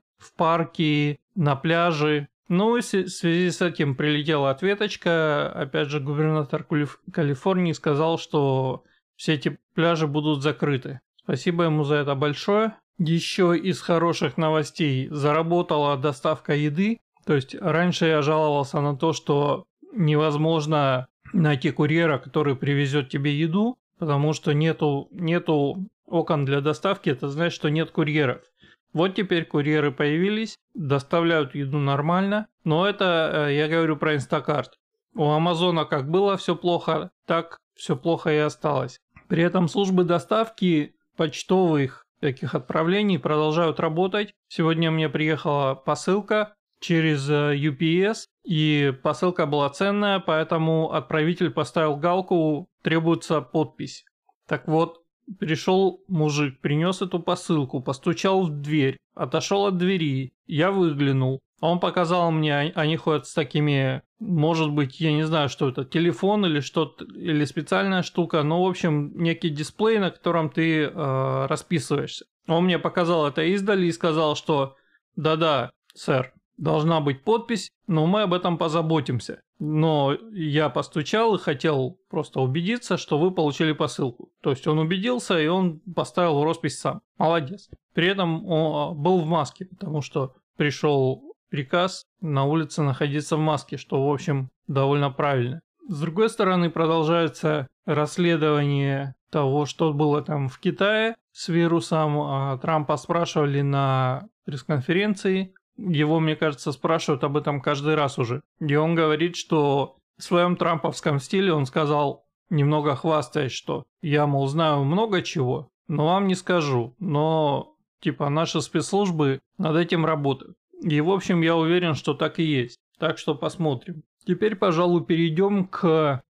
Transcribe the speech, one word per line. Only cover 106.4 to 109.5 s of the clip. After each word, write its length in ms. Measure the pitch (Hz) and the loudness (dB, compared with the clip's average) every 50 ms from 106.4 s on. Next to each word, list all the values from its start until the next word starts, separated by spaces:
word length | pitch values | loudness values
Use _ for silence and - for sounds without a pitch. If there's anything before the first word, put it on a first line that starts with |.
| 165 156 139 - - 156 135 | 0 -2 -2 -4 -6 -6 -6
спрашивают 500 | - - 165 160 165 - - 147 131 - | -2 -2 0 0 0 0 -2 -2 0 0
об 140 | 143 143 | -2 -2
этом 220 | 151 143 151 143 139 | -2 -2 -2 -4 -2
каждый 360 | - 156 147 139 143 156 156 | -2 -2 -2 -2 0 0 2
раз 240 | 151 147 135 - 156 | 2 0 0 -2 -2
уже. 220 | 127 110 123 151 - _ _ - | -4 -2 -4 -6 -8 _ _ -6
И 160 | 165 147 143 | -2 0 2
он 180 | 151 156 165 170 | 2 2 2 2
говорит, 420 | 165 160 156 151 151 165 175 175 | 2 2 2 2 2 0 -2 -4
что 600 | - - - | -6 -4 0